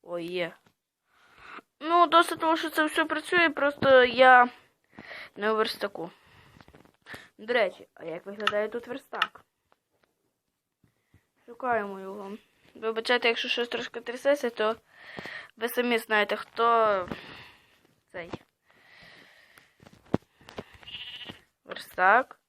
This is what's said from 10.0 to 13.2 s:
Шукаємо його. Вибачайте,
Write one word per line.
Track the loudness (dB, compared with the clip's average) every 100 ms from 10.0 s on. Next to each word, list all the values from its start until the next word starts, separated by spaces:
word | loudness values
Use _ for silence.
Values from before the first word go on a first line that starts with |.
| _ _ _ _ _ _ _ _ _ _ _ _ _ _ -20
Шукаємо | -8 -2 -2 -2 -10
його. | -12 -12 -12 -16 _ _ _ -8
Вибачайте, | -6 -4 0 2